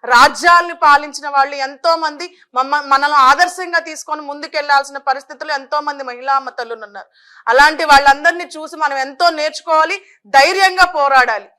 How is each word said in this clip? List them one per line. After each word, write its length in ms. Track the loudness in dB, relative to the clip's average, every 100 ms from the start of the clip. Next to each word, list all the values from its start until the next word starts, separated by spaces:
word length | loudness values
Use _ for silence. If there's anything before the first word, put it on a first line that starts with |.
రాజ్యాలను 720 | 2 4 4 2 2 4 2
పాలించిన 540 | 0 4 4 2 -12 -4
వాళ్ళు 280 | -2 -2 -2
ఎంతో 400 | -8 -4 -2 -2
మంది 400 | -2 -8 -14 _ _
మమ్మ-, 280 | -6 -2 -4 0
మనల్ని 320 | 0 2 2
ఆదర్శంగా 600 | 4 4 2 -2 -6 -6
తీసుకొని 420 | -6 -12 -10 -10
ముందుకెళ్లాల్సిన 800 | -10 -12 -8 -6 0 0 0 -6
పరిస్థితులు 540 | -6 -6 -8 -14 -8
ఎంతో 280 | -8 -6 -6
మంది 240 | -6 -10
మహిళా 300 | -12 -10 -4
అమ్మ 160 | -4 -4
తల్లులు 340 | -12 -12 -12
ఉన్నారు. 220 | -16 -20 -20 _ _ _ 0
అలాంటి 360 | 4 4 2
వాళ్ళందరినీ 600 | 4 4 4 2 0 -2
చూసి 320 | -6 -14 -14 -6
మనం 220 | -6 -4
ఎంతో 320 | -8 -2 -2
నేర్చుకోవాలి, 720 | 0 -6 -6 -2 0 0 -4 _ _ _
ధైర్యంగా 580 | 2 4 4 0 2
పోరాడాలి. 640 | 0 2 2 2 2 -2 -8